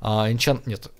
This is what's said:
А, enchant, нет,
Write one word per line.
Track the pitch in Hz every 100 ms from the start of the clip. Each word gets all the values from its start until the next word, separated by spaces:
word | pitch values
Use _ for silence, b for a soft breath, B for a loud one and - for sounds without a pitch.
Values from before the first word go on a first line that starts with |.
А, | 107 107 110
enchant, | 117 143 135 -
нет, | 104 - -